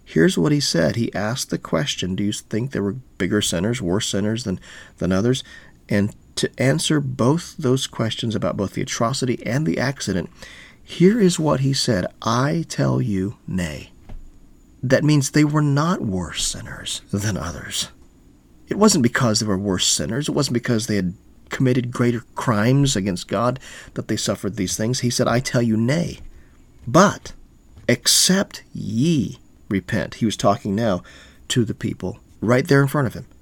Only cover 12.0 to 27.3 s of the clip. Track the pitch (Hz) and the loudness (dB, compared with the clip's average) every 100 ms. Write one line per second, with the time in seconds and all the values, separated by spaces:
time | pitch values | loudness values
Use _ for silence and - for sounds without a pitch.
12 | - - - 117 139 165 160 - 135 127 | 0 -4 -2 0 2 0 -4 -2 0 2
13 | 127 98 95 - - 92 85 69 - - | 0 0 -2 -6 -6 -4 -4 -6 -14 -20
14 | - - - - - - - - 123 123 | -16 -16 -16 -20 -20 -20 -20 -6 0 2
15 | 147 151 131 151 151 151 147 139 160 185 | 4 4 2 2 2 2 2 2 0 -2
16 | 110 92 85 - - - - - - - | -2 -4 -6 -6 -6 -6 -12 -14 -10 -10
17 | - 98 107 87 82 - - - - - | -6 -4 -2 -4 -6 -10 -10 -8 -8 -10
18 | - _ - _ _ - - - 214 170 | -20 _ -20 _ _ -16 -6 4 4 6
19 | 117 - 123 104 107 95 101 90 - - | 2 2 0 2 0 0 0 0 0 0
20 | - 117 147 147 139 120 - 117 113 104 | -2 -4 -2 -2 0 -2 0 0 0 0
21 | 90 95 - - - - 131 127 120 - | 0 -4 -14 -20 -10 0 2 2 0 0
22 | 120 117 - - - 104 113 135 139 110 | 0 0 -4 -6 0 2 4 4 4 2
23 | 98 90 - 101 120 127 - - - - | -2 -4 -4 -2 0 -2 -8 -20 -14 -10
24 | 110 107 - 98 104 107 92 - 110 131 | -4 -4 -2 -4 -4 -4 -4 -2 -2 0
25 | 120 - - 120 - 127 120 110 117 156 | 0 0 2 0 0 0 2 2 2 0
26 | - - - - - - - - - 147 | -2 -6 -16 -20 -20 -20 -20 -18 2 6
27 | 190 - - | 6 4 -10